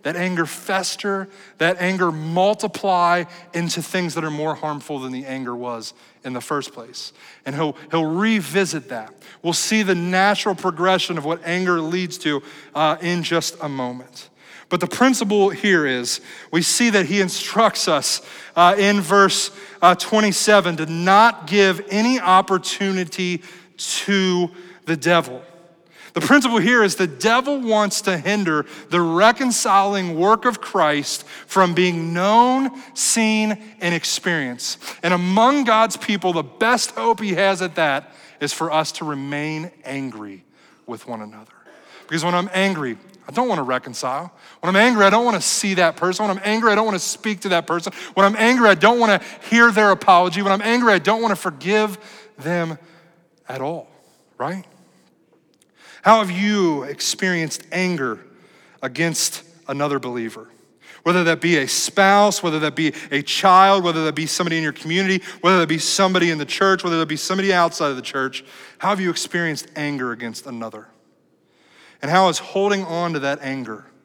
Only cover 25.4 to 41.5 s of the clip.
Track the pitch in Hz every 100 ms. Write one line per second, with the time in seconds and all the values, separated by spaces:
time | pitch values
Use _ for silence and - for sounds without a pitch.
25.4 | - - - _ _ _ - 175 - 285
26.4 | 247 226 226 247 202 - 180 131 208 240
27.4 | 262 285 233 214 208 - - 175 156 208
28.4 | 185 156 143 - - 175 170 165 214 233
29.4 | 262 226 226 196 196 202 180 160 190 220
30.4 | 247 214 - 190 156 147 143 - - -
31.4 | - - 180 170 180 170 165 170 196 220
32.4 | 247 254 269 262 - - - - 220 220
33.4 | 214 214 - - 175 170 - - 190 165
34.4 | 135 123 - - - - 170 180 180 196
35.4 | 240 285 240 220 226 - - 202 185 170
36.4 | 143 - 220 240 - - 226 208 214 175
37.4 | 196 185 185 160 160 139 143 - - -
38.4 | 143 - 160 156 156 - 156 143 139 147
39.4 | 151 156 175 _ 127 139 135 110 104 95
40.4 | _ _ _ _ - 113 - 113 107 107
41.4 | 110